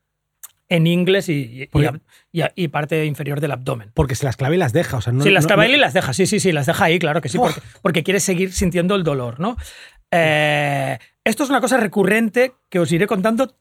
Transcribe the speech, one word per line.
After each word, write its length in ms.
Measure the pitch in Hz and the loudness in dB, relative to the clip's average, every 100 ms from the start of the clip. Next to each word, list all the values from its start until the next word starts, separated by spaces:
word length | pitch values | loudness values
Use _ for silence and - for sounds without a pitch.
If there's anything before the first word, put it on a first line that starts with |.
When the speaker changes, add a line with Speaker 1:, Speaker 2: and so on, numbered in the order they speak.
| _ _ _ _ - _ - | _ _ _ _ -20 _ -2
Speaker 1:
en 180 | 170 165 | 2 2
ingles 420 | 175 180 190 180 | 2 2 2 0
y, 340 | 143 120 127 | -4 -6 -12
y, 40 | 139 | -2
Speaker 2:
Porque 200 | 147 131 | 2 2
Speaker 1:
y 40 | |
ab-, 100 | 147 _ _ _ | -2 _ _ _
y 80 | 170 | -4
a-, 100 | 147 | -4
y 140 | - 165 | -2 -4
parte 360 | 147 151 160 156 | -2 -2 -2 -2
inferior 340 | 143 147 143 | -4 -6 -4
del 120 | 147 | -4
abdomen. 380 | 127 131 123 107 | -6 -6 -8 -4
Speaker 2:
Porque 200 | - 135 | 0 0
se 100 | 117 | 0
las 120 | 139 - | -4 -2
clava 180 | 135 | 0
y 40 | 180 | 0
las 140 | 143 | 2
deja, 240 | - 123 123 | 0 -2 -4
o 20 | |
sea, 120 | 117 | -2
no, 100 | 127 | 2
Speaker 1:
Sí, 80 | 202 | 4
las 140 | 190 | 4
Speaker 2:
no, 40 | 156 | 4
Speaker 1:
clava 160 | 202 226 | 4 4
Speaker 2:
no. 80 | |
Speaker 1:
y 20 | 285 | 4
las 160 | 190 | 2
deja, 180 | 175 - | 0 -2
sí, 140 | 127 180 | 0 0
sí, 140 | 208 | 2
sí, 120 | 190 | 0
las 140 | 151 139 | 0 0
deja 180 | 160 | 2
ahí, 140 | 175 170 | 2 2
claro 220 | 165 156 | 0 -2
que 60 | 127 | -2
sí, 60 | 175 | -2
Speaker 2:
Buah. 140 | 160 | -2
Speaker 1:
porque, 160 | 143 - - | -2 -14 -6
porque 220 | 185 165 | -2 -2
quiere 180 | 170 196 | 0 -2
seguir 320 | - 175 190 | 0 -2 -2
sintiendo 420 | - 190 175 180 | -2 -2 0 0
el 80 | 202 | 0
dolor, 380 | 160 139 120 117 | 0 -2 -6 -6
¿no? 160 | 190 254 - - - _ - | -6 -6 -12 -18 -20 _ -2
Eh, 880 | 175 156 151 151 147 147 139 135 131 - _ | 2 2 2 2 0 0 -2 -4 -6 -12 _
esto 200 | - 220 | -4 -2
es 60 | 269 | 0
una 100 | 262 | 0
cosa 160 | 226 254 | 2 0
recurrente 800 | 214 208 190 220 233 247 254 - _ | 0 2 2 2 0 0 -2 -4 _
que 120 | 180 | -2
os 100 | 156 | 0
iré 140 | 165 208 | 0 0
contando 420 | 208 214 226 269 _ | 0 0 0 -2 _